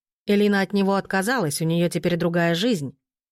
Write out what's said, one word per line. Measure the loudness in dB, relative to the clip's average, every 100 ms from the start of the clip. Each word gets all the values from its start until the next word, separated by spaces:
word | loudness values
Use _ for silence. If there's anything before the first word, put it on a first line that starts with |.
| _ _ 0
Элина | 2 4 2
от | 0
него | 0 0 0
отказалась, | -2 -2 0 0 -2 -2
у | 0
неё | 0 0
теперь | 0 -2 0
другая | 0 0 0 0
жизнь. | 0 -2 -4 -12 _ _ _